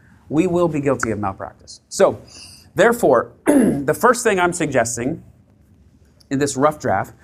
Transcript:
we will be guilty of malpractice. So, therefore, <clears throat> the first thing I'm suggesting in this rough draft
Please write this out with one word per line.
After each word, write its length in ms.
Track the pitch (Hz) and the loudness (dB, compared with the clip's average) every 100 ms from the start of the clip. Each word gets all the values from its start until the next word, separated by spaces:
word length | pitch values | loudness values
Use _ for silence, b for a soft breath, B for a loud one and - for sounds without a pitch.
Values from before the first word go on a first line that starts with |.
| b b b | b b b
we 180 | 147 180 | -2 0
will 200 | 175 175 | 0 0
be 140 | 151 | 0
guilty 300 | 139 120 113 | -2 -2 -2
of 80 | 104 | -4
malpractice. 640 | 98 95 82 - - - _ | -6 -8 -12 -16 -20 -20 _
So, 300 | - 170 107 - B B B B | 0 0 0 -10 B B B B
therefore, 600 | 156 220 233 160 120 - - | 2 2 2 2 2 0 -4
<clears throat> 60 | - | 2
the 500 | 285 202 143 139 147 | 4 2 0 -4 0
first 280 | 240 240 | 2 2
thing 160 | 226 190 | 0 0
I'm 140 | 175 | 0
suggesting 680 | 170 147 127 117 - 123 170 - _ _ _ _ _ _ _ _ _ - | -2 -2 0 0 -2 -6 -8 -12 _ _ _ _ _ _ _ _ _ -8
in 80 | 135 | -4
this 180 | 143 127 | -2 0
rough 220 | 147 151 | 0 0
draft 340 | 123 98 123 - | -2 -2 -4 -12